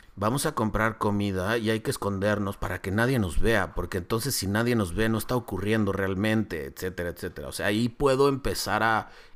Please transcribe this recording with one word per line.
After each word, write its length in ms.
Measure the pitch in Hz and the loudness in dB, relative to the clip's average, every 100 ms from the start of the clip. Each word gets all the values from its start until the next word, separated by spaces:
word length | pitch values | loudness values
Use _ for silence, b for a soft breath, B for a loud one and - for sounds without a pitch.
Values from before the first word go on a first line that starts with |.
| - - | -20 -4
vamos 320 | 104 135 160 | 0 0 0
a 60 | |
comprar 440 | 143 110 104 110 110 | 0 0 2 0 0
comida 640 | 110 101 101 92 92 117 | 0 2 0 0 0 0
y 100 | 110 | 0
hay 120 | 110 | 0
que 100 | 123 | -2
escondernos 680 | - 101 98 101 104 98 - | -4 -2 0 2 0 -2 -4
para 240 | - 87 | -6 -6
que 80 | 98 | -2
nadie 300 | 98 120 135 | 0 2 2
nos 200 | 95 73 | 2 4
vea, 360 | 104 113 85 - | 4 4 0 -4
porque 240 | 87 98 | -4 -4
entonces 340 | 90 113 131 | -2 -2 -2
si 140 | - 95 | -2 0
nadie 280 | 104 120 117 | 0 2 2
nos 200 | 95 85 | 0 0
ve 140 | 113 | 0
no 80 | 113 | 0
está 180 | - 127 | -2 -4
ocurriendo 560 | - 95 101 110 101 | -2 -4 0 2 2
realmente", 760 | 95 95 95 107 110 107 80 69 | 0 0 0 2 2 0 -4 -8
etcétera, 440 | - 92 90 87 | -6 -6 -4 -6
etcétera. 400 | 80 92 - 69 | -6 -8 -8 -10
O 20 | |
sea, 160 | - 92 | -4 0
ahí 220 | 107 120 | 2 0
puedo 400 | - 139 131 143 | 2 2 4 4
empezar 520 | 135 110 92 - 107 | 2 -2 -2 0 2
a, 280 | 110 110 - b b | 2 2 -2 b b